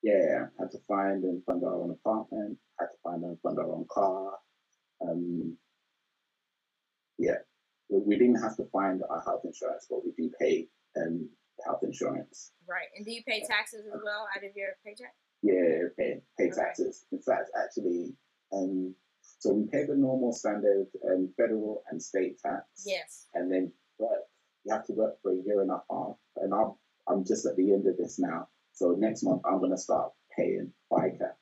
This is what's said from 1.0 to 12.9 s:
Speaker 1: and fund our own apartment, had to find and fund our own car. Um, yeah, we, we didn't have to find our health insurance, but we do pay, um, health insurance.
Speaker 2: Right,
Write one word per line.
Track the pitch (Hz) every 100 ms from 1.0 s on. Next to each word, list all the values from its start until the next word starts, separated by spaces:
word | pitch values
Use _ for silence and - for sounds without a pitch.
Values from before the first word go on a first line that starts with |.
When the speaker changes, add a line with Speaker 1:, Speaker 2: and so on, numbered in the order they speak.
| 98 98
Speaker 1:
and | 92 90 -
fund | 90
our | 95 90
own | 87
apartment, | 82 - 110 - - 104 - _ -
had | 85
to | -
find | - 85
and | 85 87
fund | - -
our | -
own | - -
car. | - 98 95 95 - _ _ _ _ _ _
Um, | 87 85 87 87 82 82 _ _ _ _ _ _ _ _ _ _ _ _ _ _ _ -
yeah, | - - - _ _ _ _
we, | 98
we | 101 101
didn't | 123 120
have | - -
to | -
find | 98 98 92 -
our | 80
health | - - -
insurance, | - - - -
but | -
we | 87 -
do | - -
pay, | 127 80 165 _ _ -
um, | 82 85 80 _ _ -
health | - -
insurance. | - - - - - - - _ 175
Speaker 2:
Right, | 180 -